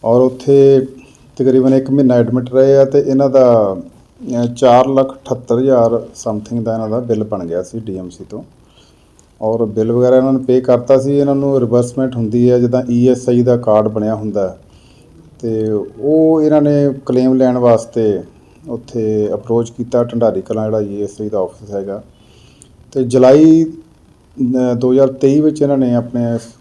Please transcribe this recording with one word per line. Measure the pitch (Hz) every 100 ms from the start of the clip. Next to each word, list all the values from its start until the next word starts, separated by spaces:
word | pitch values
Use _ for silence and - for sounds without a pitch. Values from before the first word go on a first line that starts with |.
ਔਰ | 113 120
ਉੱਥੇ | 127 127 - 139 139 135 131 - - _ - -
ਤਕਰੀਬਨ | 131 131 131
ਇੱਕ | 135 135
ਮਹੀਨਾ | 135 131
ਐਡਮਿਟ | 123 113 127 123
ਰਹੇ | 127 135 139
ਆ |
ਤੇ | 135 143
ਇਹਨਾਂ | 139 135 139
ਦਾ, | 131 127 117 104 92 85 _ _ _ 202 120
ਅ, | 120
ਚਾਰ | 120 131 120 135
ਲੱਖ | 135 135
ਅਠੱਤਰ | - - 117 120 120
ਹਜ਼ਾਰ | 135 127 117
something | 117 107 - 117 107 104 120
ਦਾ | 113
ਇਹਨਾਂ | 113 110
ਦਾ | 113
ਬਿੱਲ | 120 110
ਬਣ | 107 101 85
ਗਿਆ | 87
ਸੀ | 92 113
ਡੀ | 110 92
ਐਮ | 90
ਸੀ | - 92
ਤੋਂ। | 104 - _ _ _ _ _ _ _ _ _
ਔਰ | 110 113
ਬਿੱਲ | 110 107 110
ਵਗੈਰਾ | 117 123 131
ਇਹਨਾਂ | 131
ਨੂੰ | 131
ਪੇ | 131 127
ਕਰਤਾ | 127 120 120 135
ਸੀ। | 135 143
ਇਹਨਾਂ | 143
ਨੂੰ | 139 139 135
ਰਿਵਰਸਮੈਂਟ | 120 120 123 120 131 120
ਹੁੰਦੀ | 110 120 123
ਹੈ, | 123
ਜਿੱਦਾਂ | 123 127 123
ਈ | 120 123
ਐਸ | 123 123
ਆਈ | 123
ਦਾ | 123 120
ਕਾਰਡ | 120 107 107
ਬਣਿਆ | 107 104
ਹੁੰਦਾ | 110 107 101 95
ਹੈ, | 92 _ - _ _ _ - - _
ਤੇ | 117 110 110 107 - 117
ਉਹ | 135 156 160 160
ਇਹਨਾਂ | 151 151
ਨੇ | 147 147 143 131 -
ਕਲੇਮ | 127 127
ਲੈਣ | 131 127 123
ਵਾਸਤੇ | 123 113 - 120 110 95 87 _ _ _ 160
ਉੱਥੇ | 120 - 120 107 107 104
ਅਪਰੋਚ | 92 - 117 117
ਕੀਤਾ, | - 120 120
ਢੰਡਾਰੀ | 120 117 113 95
ਕਲਾਂ | 92 110
ਜਿਹੜਾ | 107 110
ਈ | 104 101
ਐਸ | 101 -
ਆਈ | 107
ਦਾ | 104
ਆਫਿਸ | 92 - 104
ਹੈਗਾ। | 101 98 101 - _ _ _ _ _ _ _ _
ਤੇ | 135
ਜੁਲਾਈ, | 120 127 127 143 160 160 160 - - _ _ _ _ - 127 127 127
ਅ, |
ਦੋ | 120 127
ਹਜ਼ਾਰ | 131 135
ਤੇਈ | 131 135 147
ਵਿੱਚ | 151 151
ਇਹਨਾਂ | 143 139
ਨੇ | 127
ਆਪਣੇ | 120 120 120 117 117 - _